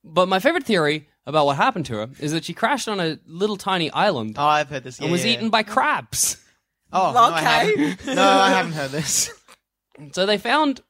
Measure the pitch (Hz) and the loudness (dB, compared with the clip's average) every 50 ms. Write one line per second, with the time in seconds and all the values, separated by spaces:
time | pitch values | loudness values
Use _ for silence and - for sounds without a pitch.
0 | _ - 156 175 180 185 185 190 185 285 339 359 - - 214 175 151 147 151 156 | _ -2 0 0 2 2 0 0 2 0 0 0 -2 0 0 2 2 0 -2 -4
1 | 151 _ _ _ _ - 147 156 147 143 139 143 208 262 254 190 143 127 117 107 | -8 _ _ _ _ -2 0 2 2 2 2 2 0 0 0 -2 -6 -6 -6 -6
2 | 107 123 135 - 147 147 156 165 - - 175 - - 196 294 240 - 226 208 190 | -6 -8 -10 -8 -6 -4 -4 -4 -6 -8 -6 -4 -2 -2 -2 -2 -4 -6 -4 -4
3 | 170 160 156 - _ - 160 175 196 214 208 190 - 202 190 180 160 139 - 147 | -4 -4 -6 -8 _ -18 -6 -4 -2 -2 -4 -4 -4 -2 -2 0 -2 -2 0 0
4 | 185 208 175 123 107 110 107 135 147 151 151 151 151 139 147 131 123 127 127 - | 0 0 0 -2 -4 -6 -4 0 2 2 2 2 0 -4 -8 -10 -10 -12 -12 -6
5 | 139 151 175 175 - 233 226 - 220 226 226 220 214 214 214 262 262 302 285 220 | -4 -2 -2 0 0 0 -2 -2 -2 0 0 0 0 0 0 0 0 0 -2 -4
6 | 120 _ - - - - - - _ _ _ _ _ _ _ _ _ _ - 185 | -6 _ -4 -2 -2 -2 -4 -8 _ _ _ _ _ _ _ _ _ _ -2 0
7 | 381 - - 247 233 254 - 320 311 - - 240 240 440 427 381 294 - 185 190 | 0 2 4 4 4 4 4 2 2 2 2 2 2 2 2 0 0 -2 -2 -6
8 | - 285 262 - 196 196 196 190 196 190 190 190 - 175 160 156 139 135 135 151 | -6 -4 0 4 4 6 6 6 6 4 4 2 0 -2 -4 -6 -6 -4 -4 -6
9 | 151 - - - - - - _ _ - - _ _ _ _ _ _ _ _ - | -4 -2 -2 -2 -2 -4 -8 _ _ -20 -20 _ _ _ _ _ _ _ _ -20
10 | 160 143 - 180 190 202 208 196 - 233 262 302 311 285 262 - _ | -20 -10 -4 -2 0 0 0 0 0 0 2 2 2 0 0 -4 _